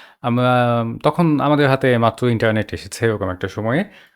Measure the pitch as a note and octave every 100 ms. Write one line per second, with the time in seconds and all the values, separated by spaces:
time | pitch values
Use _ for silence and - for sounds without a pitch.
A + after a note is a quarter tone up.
0 | - _ B2+ A#2+ B2+ B2 A#2+ A#2 A#2 A#2
1 | D3+ D#3 E3+ D3 C#3 D3 C#3+ C3+ C3+ A#2+
2 | A2+ - B2 A2+ A#2 G#2+ G2+ - F#2+ -
3 | A2+ G#2 F#2 F2+ F#2+ - A2 C#3 G3+ -
4 | -